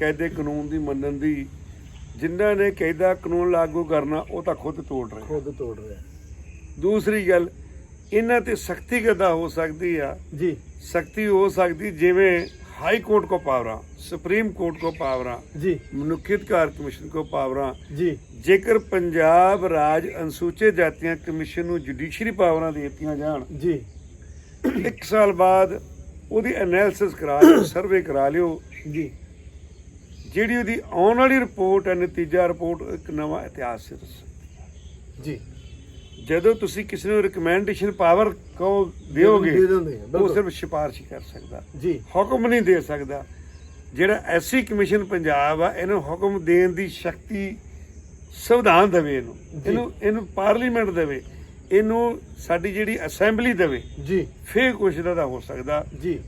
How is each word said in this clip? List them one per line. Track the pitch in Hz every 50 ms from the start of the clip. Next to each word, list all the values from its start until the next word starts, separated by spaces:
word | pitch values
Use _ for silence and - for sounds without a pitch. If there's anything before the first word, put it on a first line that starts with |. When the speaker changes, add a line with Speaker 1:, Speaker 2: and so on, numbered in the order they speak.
Speaker 1:
ਕਾਇਦੇ | 156 151 156 151 165 165
ਕਾਨੂੰਨ | - 160 147 147 147 147 147 147
ਦੀ | 151 160
ਮੰਨਣ | 147 143 139 135 139 143
ਦੀ, | 143 135 147 156 151 139 135 135 - - - - - - - - - - - - -
ਜਿਨ੍ਹਾਂ | - 131 160 175 180 208 208 208
ਨੇ | 196 202 202
ਕਾਇਦਾ | 196 - 165 160 165 156 185 185 185
ਕਾਨੂੰਨ | 185 - 165 170 175 175 180
ਲਾਗੂ | 180 165 165 160 151 170 170
ਕਰਨਾ, | 151 160 151 139 143 151 156 - -
ਉਹ | - 175
ਤਾਂ | 165 175 156
ਖੁਦ | - - 151 156 165
ਤੋੜ | 147 - 143 131 123 110 104
ਰਹੇ। | 110 107 -
Speaker 2:
ਖੁਦ | 151 147 131 143 -
ਤੋੜ | - 135 117 110 101
ਰਿਹਾ। | 104 110 - - - - - - - - - - - - - - - - - -
Speaker 1:
ਦੂਸਰੀ | 156 190 214 214 170 208 214 214 196 175
ਗੱਲ, | 180 175 170 180 - - - - - - - - - - - -
ਇਹਨਾਂ | 196 214 226 233 240 240
ਤੇ | 233 240 220
ਸਖਤੀ | - - - 175 - - - 240 240
ਕਿੱਦਾਂ | 220 226 208 170 190 180 165
ਹੋ | 160 170 156
ਸਕਦੀ | - 165 165 160 156 156 185 175 170
ਆ? | 160 143 139 147 - - - - 143
Speaker 2:
ਜੀ। | 170 175 147 - - - - -
Speaker 1:
ਸਖਤੀ | - - - 175 160 - - 214 214
ਹੋ | 208 196 190 196 196
ਸਕਦੀ | 160 180 185 180 165 156 202 208
ਜਿਵੇਂ | 175 151 160 180 180 185 196 190 180 170 - - - - - - - -
ਹਾਈ | 143 170 214 226
ਕੋਰਟ | - - 214 208 175
ਕੋ | - 190 -
ਪਾਵਰਾਂ, | - 147 131 127 117 113 110 - - - - -
ਸੁਪਰੀਮ | - - 175 165 - 175 190 220 226 214
ਕੋਰਟ | 170 - 180 170 165 -
ਕੋ | 165 165
ਪਾਵਰਾਂ, | 160 156 160 135 131 127 127 123 120 117 - - - 151
Speaker 2:
ਜੀ। | 151 190 170 127 - - -
Speaker 1:
ਮਨੁੱਖੀ | 139 143 156 165 160 - - 202
ਅਧਿਕਾਰ | 202 202 - 214 170 160
ਕਮਿਸ਼ਨ | 147 - - 147 139 - - 160 151
ਕੋ | 147 156 151
ਪਾਵਰਾਂ। | 151 - 143 135 135 131 139 139 131 - - - - 151
Speaker 2:
ਜੀ। | 143 180 175 143 117 - - - 120
Speaker 1:
ਜੇਕਰ | 113 135 190 196 196 233 220 220
ਪੰਜਾਬ | 214 - 196 190 175 175 160 165 156 160 165 175 185 190 202 196 180
ਰਾਜ | 180 165 156 147 151 156 160 160 - - 156
ਅਨੁਸੂਚਿਤ | 170 156 135 - 175 170 170 - 214 220 190
ਜਾਤੀਆਂ | 165 170 160 156 - 165 165 165
ਕਮਿਸ਼ਨ | 160 - - 156 160 156 - - 170 170
ਨੂੰ | 170 175 170
ਜੁਡੀਸ਼ਰੀ | 139 127 139 123 151 165 - - 226 226
ਪਾਵਰਾਂ | 196 185 190 170 160 160 165 160
ਦੇ | 151 147
ਦਿੱਤੀਆਂ | 143 143 135 - 156 151 151
ਜਾਣ, | 143 147 151 151 135 123 - - 143
Speaker 2:
ਜੀ। | 139 180 160 135 117 - - - - - - - - - - - - - - - - 254 269 220 185
Speaker 1:
ਇੱਕ | 240 - - -
ਸਾਲ | - 208 214 208 202
ਬਾਅਦ | 190 170 185 185 190 190 190 185 - - - - - - - - - - - -
ਉਹਦੀ | - 220 220 247
ਐਨਾਲਿਸਿਸ | - - 202 180 175 185 202 202 190 - 202 185 -
ਕਰਾ | - 156 147 143 143
ਲਿਓ, | - 311 320 254
<coughs> | 190
ਸਰਵੇ | 156 - 175 190 196 190 185
ਕਰਾ | 165 165 139 139 135 139
ਲਿਓ। | 147 170 180 170 160 143 - - - - - 151
Speaker 2:
ਜੀ। | 147 160 156 131 - - - - - - - - - - - - - - - - - - - - - - - - -
Speaker 1:
ਜਿਹੜੀ | 185 220 220 240
ਉਹਦੀ | 240 233 190 226 - - -
ਆਉਣ | - 170 180 214 233 240
ਵਾਲੀ | 262 262 269 269
ਰਿਪੋਰਟ | 240 196 - 208 190 190 190 196 185 190
ਹੈ, | 185
ਨਤੀਜਾ | 175 175 170 135 135 170 151 156 180 180 170
ਰਿਪੋਰਟ, | 175 170 175 165 170 160 - - -
ਇੱਕ | 156 - -
ਨਵਾਂ | 151 151 151 151 160 - -
ਇਤਿਹਾਸ | - - - 131 120 117 110
ਸਿਰਜ | - - - - - - - - - - - - - - - - - - - - - - - - - - - - 127
Speaker 2:
ਜੀ। | 151 143 - - - - - - - - - - - - - - - - - 110
Speaker 1:
ਜਦੋਂ | 117 156 170 170 220 226
ਤੁਸੀਂ | 220 139 127 - 202 214
ਕਿਸੇ | - 208 160 - 196
ਨੂੰ | 214 208
ਰਿਕਮੈਂਡੇਸ਼ਨ | 190 196 190 180 165 165 175 190 208 202 208 - 185 208
ਪਾਵਰ | 190 - 180 165 170 196 220 214 175 - - - - -
ਕਹੋ, | 175 190 196 202 190 170 - - - -
ਦਿਓਗੇ, | 151 151 180 208 214 202 190 165
Speaker 2:
ਦੇ | 165 185 190
ਦਿੰਦੇ | 180 190 185 170 156 131 107
ਆ, |
Speaker 1:
ਉਹ | 104 113
Speaker 2:
ਬਿਲਕੁਲ। | 143 180 202 185 151
Speaker 1:
ਸਿਰਫ | 208 202 180
ਸਿਫਾਰਿਸ਼ | - - - 156 165 151 151 143 - -
ਕਰ | - - - 131
ਸਕਦਾ, | - - - 131 - - - - - - - 135
Speaker 2:
ਜੀ। | 127 180 160 135 - - -
Speaker 1:
ਹੁਕਮ | 180 202 208 262 254 226
ਨਹੀਂ | 240 240 240
ਦੇ | 208 170 190 170
ਸਕਦਾ। | 135 - 151 143 143 131 143 139 - - - - - - - - - - - - - - -
ਜਿਹੜਾ | 123 180 196 214 - -
ਐਸ | - 170 170 160
ਸੀ | - 240 262
ਕਮਿਸ਼ਨ | - - 220 202 202 - 196 208 196
ਪੰਜਾਬ | 185 202 175 160 156 147 143 143 147 156 156
ਆ, | 170 185 180
ਇਹਨੂੰ | 180 175 185 208 190 147 143
ਹੁਕਮ | 165 175 196 202 202 190 160
ਦੇਣ | 160 175 175 185 185
ਦੀ | 175 160 - 175
ਸ਼ਕਤੀ | 151 - - 170 165 - - - 220 196 196 190 220 - - - - - - - - - - - - - - -
ਸੰਵਿਧਾਨ | - - - - 233 247 226 208 165 175 202 208
ਦੇਵੇ | 175 175 156 147 139
ਇਹਨੂੰ, | 131 117 117 -
Speaker 2:
ਜੀ। | - - - - 151 131
Speaker 1:
ਇਹਨੂੰ, | 190 202 233 240 - - -
ਇਹਨੂੰ | 214 202 214 226 202
ਪਾਰਲੀਮੈਂਟ | 175 - - 190 214 202 233 247 247 233 233 220 196
ਦੇਵੇ, | 175 170 160 147 139 131 - - - - - - - - - -
ਇਹਨੂੰ | 185 202 214 214 226 233 240 240 233 - - - - -
ਸਾਡੀ | - - 170 175 165 208
ਜਿਹੜੀ | 190 202 214 208 220 - 160
ਅਸੈਂਬਲੀ | 156 - - 190 214 220 214 240 247
ਦੇਵੇ, | 233 175 180 156 135 120 - - - - 139
Speaker 2:
ਜੀ। | 139 190 185 147 - - - -
Speaker 1:
ਫੇਰ | - - 214 262 254
ਕੁਛ | 233 202 208 190 151 156
ਇਹਨਾਂ | 170 175 175
ਦਾ | 170 151
ਹੋ | 131 127 123
ਸਕਦਾ। | - - 143 127 127 139 151 - - - - 143
Speaker 2:
ਜੀ। | 139 180 160 - -